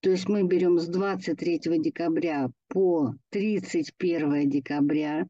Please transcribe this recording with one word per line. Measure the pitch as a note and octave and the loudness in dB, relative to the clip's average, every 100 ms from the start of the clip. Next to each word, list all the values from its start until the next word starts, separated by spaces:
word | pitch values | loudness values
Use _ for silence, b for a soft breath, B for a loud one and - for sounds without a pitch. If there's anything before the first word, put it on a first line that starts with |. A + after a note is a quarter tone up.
То | G3 | 2
есть | F#3 - | 0 0
мы | G#3 | 0
берем | F3+ F3+ F3+ F3 | 2 2 4 4
с | E3 | 2
двадцать | F3+ G3 F#3+ F#3 D3+ | -2 -2 -2 -4 -4
третьего | - E3 E3 E3 | -2 -2 0 0
декабря | D#3 - E3+ E3 E3+ D3+ C3 - _ | 0 -2 -2 0 0 -2 -4 -6 _
по | F#3 F#3+ E3+ C3+ B2 _ | 0 2 4 0 -2 _
тридцать | G#3 G#3 G#3 F#3 - - - | -4 0 -2 -2 -4 -4 -4
первое | F#3 E3+ D3+ C#3+ C#3+ | -2 0 0 2 2
декабря | C#3+ C3+ D3 C#3+ D3+ D3+ D3+ F3+ | 0 -2 0 2 2 -2 -4 -6